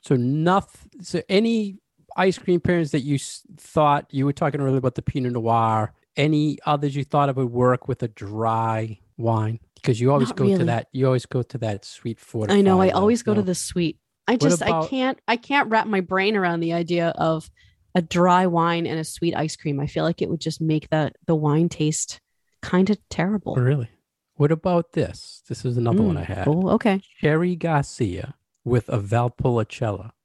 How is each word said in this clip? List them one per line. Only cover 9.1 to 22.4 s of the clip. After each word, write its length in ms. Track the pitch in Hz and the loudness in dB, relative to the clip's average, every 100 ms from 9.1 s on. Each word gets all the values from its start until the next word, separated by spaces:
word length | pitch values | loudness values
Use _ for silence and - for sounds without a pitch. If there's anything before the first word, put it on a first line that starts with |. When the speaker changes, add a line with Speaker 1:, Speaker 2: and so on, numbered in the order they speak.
| - | -4
Speaker 1:
wine? 400 | 117 110 107 113 _ _ | 0 0 0 -6 _ _
'Cause 160 | - 113 | -2 2
you 120 | 123 | 2
always 160 | 143 - | 2 2
Speaker 2:
Not 80 | - | 0
Speaker 1:
go 80 | |
to 60 | - | 2
Speaker 2:
really. 120 | 190 170 | 2 2
Speaker 1:
that, 200 | 117 - | -2 -4
you 140 | 135 131 | -2 0
always 200 | 127 - | 0 -2
go 160 | 131 | -6
to 160 | 117 117 | -4 -6
that 260 | 113 101 | -6 -6
sweet 340 | - - 120 110 | -10 -14 -12 -12
Speaker 2:
I 20 | - 117 107 202 | -10 -6 0 4
know, 180 | 196 185 | 4 4
I 60 | 190 | 4
Speaker 1:
fortified 80 | |
one, 80 | - | 4
Speaker 2:
always 200 | 202 233 | 2 2
go 100 | - | 0
to 60 | 208 | 0
Speaker 1:
so 40 | |
Speaker 2:
the 100 | 185 175 | 0 -4
sweet. 420 | - 185 165 - _ _ - | -4 -2 -2 -4 _ _ -2
I 60 | |
Speaker 1:
what 60 | 233 | 2
Speaker 2:
just, 220 | 277 170 | 2 2
I 40 | - | 0
Speaker 1:
about 200 | 160 160 | -2 -2
Speaker 2:
can't, 280 | 262 254 269 - | -2 -2 -4 -2
I 100 | 233 | -4
can't 320 | - 285 240 | 0 0 2
wrap 180 | 220 220 | 0 2
my 120 | 196 | -2
brain 360 | 175 185 196 214 | 0 0 2 2
around 240 | 180 170 | 0 0
the 120 | 165 | -2
idea 360 | 170 170 175 170 | -2 -2 0 -2
of 420 | - 160 160 - _ _ _ _ 185 | 0 -2 -2 -6 _ _ _ _ -4
a 40 | |
dry 460 | 165 175 180 180 185 | -2 2 4 4 4
wine 400 | 170 165 170 165 | 2 2 0 -2
and 140 | 160 | -4
a 40 | |
sweet 300 | 160 - 170 | -6 -4 -2
ice 220 | - 156 - | -2 -4 -4
cream. 240 | 156 139 | -4 -4
I 60 | 147 | -4
feel 160 | - | -2
like 180 | 156 170 | -2 -2
it 80 | - | -4
would 100 | 165 | -4
just 200 | 160 156 | -6 -4
make 280 | 160 156 - | -2 -2 0
the, 200 | 156 147 _ - | -2 -2 _ -2
the 80 | |
wine 340 | 160 151 147 170 | 0 2 2 0
taste 520 | - 151 156 - - _ _ | 0 -2 -2 -8 -12 _ _